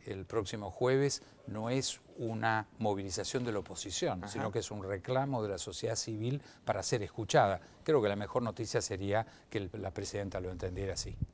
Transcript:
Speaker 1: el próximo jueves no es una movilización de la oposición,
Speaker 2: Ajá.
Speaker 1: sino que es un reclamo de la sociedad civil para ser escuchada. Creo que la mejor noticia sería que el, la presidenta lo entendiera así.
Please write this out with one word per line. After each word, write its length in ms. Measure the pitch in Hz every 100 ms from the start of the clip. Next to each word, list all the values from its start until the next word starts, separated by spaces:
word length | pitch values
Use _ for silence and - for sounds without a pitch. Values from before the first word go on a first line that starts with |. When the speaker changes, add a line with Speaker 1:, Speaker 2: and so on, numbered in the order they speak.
| -
Speaker 1:
el 180 | 98
próximo 460 | 92 113 101 110 101
jueves 520 | - 123 135 143 - - - -
no 220 | 107 113
es 320 | 131 131 - - -
una 500 | 117 110 113 110 104 -
movilización 640 | 110 98 98 90 95 135
de 80 | 123
la 60 | 107
oposición, 640 | 87 92 104 92 160 92
Speaker 2:
Ajá. 80 | 104
Speaker 1:
sino 180 | 113 120
que 100 | 120
es 100 | -
un 120 | 107
reclamo 600 | 95 98 - 127 139 131
de 80 | 107
la 80 | 95
sociedad 380 | - 92 113 113
civil 440 | - 107 113 143 - -
para 180 | - 98
ser 200 | - 123
escuchada. 580 | 101 - 107 156 107 92 - -
Creo 160 | - 151
que 80 | 107
la 80 | 101
mejor 260 | 104 131
noticia 380 | 120 101 110 123
sería 460 | - 98 98 101 113 - -
que 80 | 113
el, 120 | 95
la 160 | 110 95
presidenta 500 | - 95 104 98 92
lo 100 | 92
entendiera 440 | 90 92 90 98
así. 200 | 87 - - -